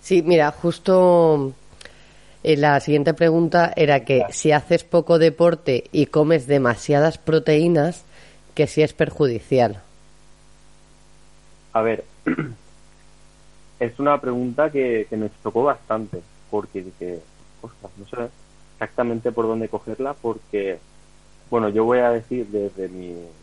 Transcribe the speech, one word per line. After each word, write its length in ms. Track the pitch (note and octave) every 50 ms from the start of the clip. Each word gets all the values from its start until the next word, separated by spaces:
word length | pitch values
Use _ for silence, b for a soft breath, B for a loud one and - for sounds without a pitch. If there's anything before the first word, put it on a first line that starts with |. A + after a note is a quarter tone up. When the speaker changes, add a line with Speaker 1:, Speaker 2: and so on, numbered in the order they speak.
Speaker 1:
Sí, 220 | _ - F#3 E3+ D#3+
mira, 280 | E3 F3+ D#3+ D3 D3 -
justo, 1000 | - - E3+ E3 - - - F#3 F#3 F#3 F3+ F3 F3 E3+ D#3+ D#3 D3 C#3 C3+ C3+ - - - B B B B B B B B B B B B B B B
eh, 140 | - D#3
la 220 | C#3+ C#3+ D3 C#3+ C#3
siguiente 340 | - - D3 D3+ C#3+ D#3 D#3+
pregunta 580 | - E3+ E3 D#3+ E3+ E3+ D#3+ - F3 E3+ - -
era 280 | - D#3+ D3 C#3+ C#3 -
que 140 | - C#3 B2+
Speaker 2:
Ya. 80 | A2 - -
Speaker 1:
si 200 | - - D#3 D3+
haces 320 | D3 - - F3 E3 -
poco 340 | _ - F3 D#3 - E3+ E3
deporte 680 | D#3+ E3 D3 - E3+ F3 E3+ D#3 - - C3 A#2+ - - -
y 140 | E3 C#3+
comes 400 | - - D#3 D3+ D3 E3 D#3 B2+
demasiadas 720 | B2 C#3+ C#3 C3 A#2+ A#2 - - - D3 C#3+ D3+ D#3+ D#3 -
proteínas, 880 | - - D#3+ D#3+ D#3 - D#3 D3+ E3 E3+ E3+ D#3 C#3+ E3 F3+ - - b b b b b b b b - -
que 120 | - D3+
si 160 | C3+ - - D3+
es 100 | C#3+ -
perjudicial. 880 | - D#3+ C#3+ - - D3+ C3+ A#2 A2+ - - C#3 C3 A#2+ A2 G2+ G2 - - - - - - - - - - - _ - - - - - - - - - - - - - - - - - - - - _ - - - _ - -
Speaker 2:
A 100 | A2+ A2
ver, 220 | A2+ A2+ - - - - - -
<clears throat> 1600 | - - - D#3 C3 A#2 - - - - - - - - - - - - - - - _ _ - - - - - - - -
es 180 | B2 A#2 A#2 -
una 220 | C#3 D3 D3 C#3
pregunta 500 | - B2+ B2 B2 B2 B2+ A#2+ C3 D3+ D#3+
que, 360 | D3+ C#3 C3 B2 A#2+ A2 G#2+ -
que 80 | -
me 140 | A2 G#2+ G#2 - - -
chocó 200 | A2 G2+ A2+ B2+
bastante, 560 | C#3+ C3+ - - - A2 A2 A2 G2+ - F2+ E2+ - - - - -
porque 320 | - G#2+ G#2 - - G2+ F2+
dije, 380 | F#2 F2 - - F2+ F2+ E2 D#2+ - _ _ - - - - -
"Ostras, 300 | A2+ A2+ _ - F#2+ G2
no 100 | G2+ G2+
sé 240 | - - B2 A#2+ B2 - - - _ _ - - - -
exactamente 560 | - A2+ G#2+ - - B2 A#2+ A#2 A2+ A2+ B2 A2+
por 140 | A#2 A2+
dónde 220 | A2 A2+ A2+ A2+ G#2+
cogerla", 460 | - G#2 - - A2 - C3 C3+ C#3+
porque, 640 | - - A#2 A2 G#2+ - _ - G#2 G2 G2 F#2 E2+ - _ _ - - _ _ - _ - - - _ -
bueno, 180 | - A#2 A2+ G#2
yo 160 | G2+ A2 A2
voy 140 | A2+ B2 B2
a 120 | B2 A#2+
decir 360 | A#2 A#2 A2+ - B2+ B2+ A#2 G2+
desde 400 | G2+ G#2 G2+ G2+ F#2+ F#2+ F#2+ F2+
mi 260 | F2+ F#2 F2+ F2+ F2 E2+ E2+ E2+ E2 D#2